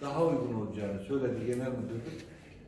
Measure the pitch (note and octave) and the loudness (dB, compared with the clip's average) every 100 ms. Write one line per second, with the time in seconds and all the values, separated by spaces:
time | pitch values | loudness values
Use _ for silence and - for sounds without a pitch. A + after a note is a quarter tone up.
0 | C#3+ D3+ E3 C3+ A#2+ A2 G2+ G#2 G2 G2 | -2 4 6 6 2 0 -2 -2 -2 -2
1 | - C3+ B2 G#2+ A#2 B2 B2+ A#2+ A2 A#2 | 0 2 2 2 0 0 0 -2 -2 -4
2 | D#3+ - - - - - | -6 -10 -12 -16 -18 -18